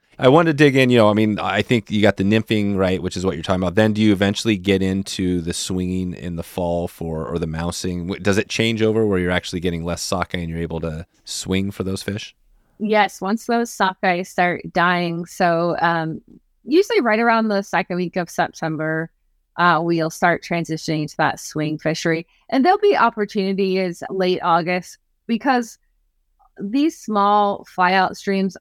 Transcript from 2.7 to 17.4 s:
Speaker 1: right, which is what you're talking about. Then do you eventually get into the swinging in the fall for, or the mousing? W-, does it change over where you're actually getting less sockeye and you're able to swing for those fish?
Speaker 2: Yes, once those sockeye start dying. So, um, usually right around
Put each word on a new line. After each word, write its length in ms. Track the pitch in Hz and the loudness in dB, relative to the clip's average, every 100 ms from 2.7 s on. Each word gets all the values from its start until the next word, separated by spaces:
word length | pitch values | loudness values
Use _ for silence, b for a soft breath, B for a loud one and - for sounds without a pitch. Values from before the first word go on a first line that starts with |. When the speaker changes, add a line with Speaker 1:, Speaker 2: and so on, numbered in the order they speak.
| 98 | 0
Speaker 1:
right, 240 | 95 92 | 0 0
which 160 | 87 90 | -4 -4
is 80 | 92 | -4
what 100 | 80 | -2
you're 60 | |
talking 220 | 82 92 | -2 0
about. 100 | 92 | 0
Then 200 | 87 110 | 2 2
do 80 | 107 | 4
you 100 | 107 | 4
eventually 460 | 95 101 101 117 104 | 4 2 0 0 0
get 260 | 92 95 | 2 2
into 580 | 95 95 98 - 92 90 | 2 -2 -4 -4 -2 -2
the 120 | 82 | -2
swinging 600 | 82 - 92 90 92 92 | -6 -4 -4 -2 -2 -4
in 220 | - 90 82 | -6 -8 -8
the 80 | |
fall 440 | - - 87 85 87 | -8 -6 -4 -2 -4
for, 380 | - 82 80 78 | -6 -8 -6 -6
or 140 | 82 | -4
the 80 | 82 | -4
mousing? 600 | 78 85 - 92 90 87 | -4 -6 -6 -6 -6 -6
W-, 120 | 98 | -2
does 180 | 95 98 | 0 0
it 100 | - | 0
change 360 | - 113 113 | 0 0 2
over 240 | 110 110 107 | 2 2 2
where 100 | 92 | 2
you're 140 | 90 | 2
actually 280 | 90 - 92 | 0 -2 -4
getting 240 | 90 85 | -4 -4
less 200 | 85 82 | -4 -6
sockeye 340 | - 92 87 90 | -4 -4 -2 -4
and 120 | 85 | -6
you're 100 | 82 | -6
able 200 | 82 82 | -6 -6
to 260 | 82 80 82 _ - | -6 -8 -12 _ -14
swing 460 | - - 95 98 | -12 -4 -2 -2
for 120 | - | -4
those 200 | 92 95 | -6 -6
fish? 320 | - 98 - - _ _ _ _ | -6 -8 -10 -18 _ _ _ _
Speaker 2:
Yes, 440 | 208 214 196 - | -2 0 0 -2
once 260 | 190 226 - | -6 -4 -2
those 240 | 233 233 | -2 -2
sockeye 500 | - 190 185 190 175 | -2 -2 0 -2 -2
start 400 | 190 - 180 170 - | -4 -2 0 -2 -4
dying. 540 | - 175 175 175 170 165 | 0 2 2 -2 -4 -8
So, 500 | - 180 165 170 160 | 0 2 2 0 0
um, 400 | 170 170 160 160 - - _ _ | 0 0 -2 -6 -12 -20 _ _
usually 380 | - 311 415 440 | 2 2 4 2
right 180 | 240 214 | 2 2
around 280 | 233 226 | 4 2